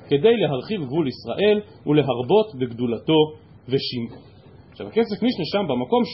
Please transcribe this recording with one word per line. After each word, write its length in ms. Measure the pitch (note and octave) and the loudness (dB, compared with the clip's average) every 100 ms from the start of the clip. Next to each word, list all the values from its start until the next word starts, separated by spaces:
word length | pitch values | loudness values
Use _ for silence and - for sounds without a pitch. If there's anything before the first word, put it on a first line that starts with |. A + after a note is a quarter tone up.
| - | -2
כדי 280 | C#3+ G3+ A#3 | 2 4 4
להרחיב 440 | D#3 C3 A#2+ G#3 | 2 -2 -4 -6
גבול 220 | C3 D3+ C#3 | -4 -2 -2
ישראל, 520 | - A#2 - G#3 G#3 G#3 - - | -4 -8 0 2 2 -2 -8 0
ולהרבות 640 | D3+ C3 A#2+ B2 G3+ G#3+ B2+ | 2 2 0 2 2 2 -2
בגדולתו 640 | B2+ A#2 B2 A2 - D#3 D3+ - - - - | -6 -4 -4 -2 2 4 4 0 -20 -20 -4
ושמעו." 540 | C3 - B2 A#2 - - - - - - | -4 -4 -8 -10 -12 -20 -20 -20 -20 -20
עכשיו, 160 | - G2 | -14 -4
הכסף 360 | G#3+ A3+ G3+ | -2 0 0
משנה 240 | A#3+ A#3+ D3 | -2 -2 -2
שם 120 | G3+ F3+ | -2 -2
במקום 340 | B2 B2 B3 G#3+ | -2 0 0 0